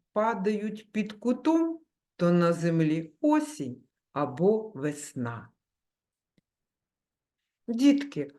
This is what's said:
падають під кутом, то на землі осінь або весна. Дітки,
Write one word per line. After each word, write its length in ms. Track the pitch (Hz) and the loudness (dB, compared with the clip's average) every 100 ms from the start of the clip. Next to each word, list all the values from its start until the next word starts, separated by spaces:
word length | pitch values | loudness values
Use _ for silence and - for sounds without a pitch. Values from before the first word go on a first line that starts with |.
| _ | _
падають 760 | 214 220 208 196 214 208 208 - | -2 0 0 0 -2 -4 -8 -8
під 220 | 214 214 | -6 -4
кутом, 680 | - 233 254 311 330 330 330 _ _ _ - | -4 -2 0 2 2 2 -4 _ _ _ -2
то 160 | 175 | 2
на 220 | 175 170 | 4 4
землі 600 | 165 170 165 156 160 160 _ | 2 0 2 2 0 -4 _
осінь 600 | 302 302 294 - 127 123 _ _ _ | 2 2 0 -6 -10 -10 _ _ _
або 580 | 143 139 127 185 220 - 135 | -6 -4 0 2 2 -2 -8
весна. 720 | 143 143 - 135 117 113 101 _ _ _ _ _ _ _ _ _ _ _ _ _ _ _ _ _ _ _ _ _ - | -6 -6 -10 -8 -8 -8 -14 _ _ _ _ _ _ _ _ _ _ _ _ _ _ _ _ _ _ _ _ _ -8
Дітки, 640 | 233 285 277 - 156 139 | 2 4 4 2 -6 -8